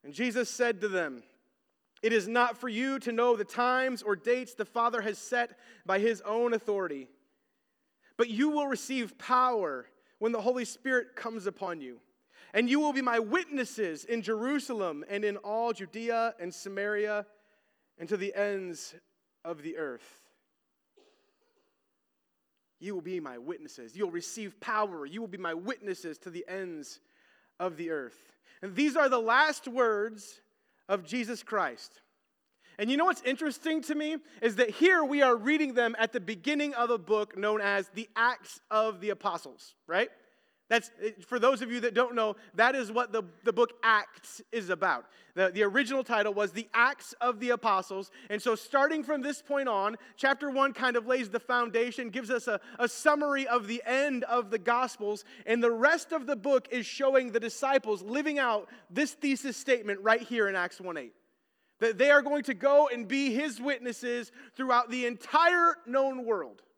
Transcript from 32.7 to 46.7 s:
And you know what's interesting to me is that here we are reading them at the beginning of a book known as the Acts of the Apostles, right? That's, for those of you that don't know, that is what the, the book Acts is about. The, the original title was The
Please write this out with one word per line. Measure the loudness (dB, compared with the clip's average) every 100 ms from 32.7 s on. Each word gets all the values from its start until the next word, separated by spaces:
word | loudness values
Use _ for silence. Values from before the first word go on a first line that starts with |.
| -6
And | -2
you | 2
know | 4
what's | 2
interesting | -2 -2 -4 -4 -2 -2
to | -2 -4
me | -2 -6 -10 -2
is | -2 2
that | 0
here | 4 6 6
we | 4 4
are | 6 4
reading | 2 2 2 2
them | 0 2
at | -2
the | -2
beginning | -6 -6 -2 0 0
of | 0 0
a | 0
book | 2 0 0 -4
known | -2 0
as | 0 0 -2
the | -10 -6 2
Acts | 2 2 -10 -20 _
of | 2 2 -2
the | -6
Apostles, | -2 -4 -4 -10 -20 -20 _ -2
right? | 0 0 -4 _ _ _ _ _
That's, | 0 0 -8 -8 -8 -6
for | 2
those | 4 2
of | -2
you | -4
that | 0
don't | 0 0 0
know, | -2 -2 -12 2
that | 2
is | 4 -2
what | -2 -2
the, | -4 -6 -4
the | -2
book | 2 0 2
Acts | 4 4 2 -16 -20 -20 -8
is | -6 -4
about. | -2 0 0 -4 -20 _ 0
The, | 0
the | 4
original | 2 2 2 -2
title | 0 0 2
was | 0 -2
The | -4 -2